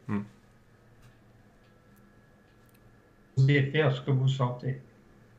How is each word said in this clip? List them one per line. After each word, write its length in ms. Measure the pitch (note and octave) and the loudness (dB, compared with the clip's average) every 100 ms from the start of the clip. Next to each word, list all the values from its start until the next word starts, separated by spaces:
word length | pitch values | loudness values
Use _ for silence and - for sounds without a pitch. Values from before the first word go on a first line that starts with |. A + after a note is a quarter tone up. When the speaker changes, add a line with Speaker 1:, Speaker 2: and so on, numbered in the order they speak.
| - | -8
Speaker 1:
Hmm. 140 | G2+ - - - - _ - - - - - - - - - - - _ - - - - - _ - - - - - _ _ _ C3 | -8 -8 -18 -20 -20 _ -20 -20 -20 -20 -20 -20 -20 -20 -20 -20 -20 _ -20 -20 -20 -20 -20 _ -20 -20 -20 -20 -20 _ _ _ 2
Speaker 2:
Osez 340 | C3+ C#3+ C3 | 4 4 2
faire 240 | D#3 C#3+ | 0 0
ce 60 | - | 0
que 100 | - | -2
vous 180 | C3 C3+ | 0 0
sentez. 520 | - A#2 - - C3 - - - - - | 0 -2 -4 -8 -8 -12 -20 -20 -20 -20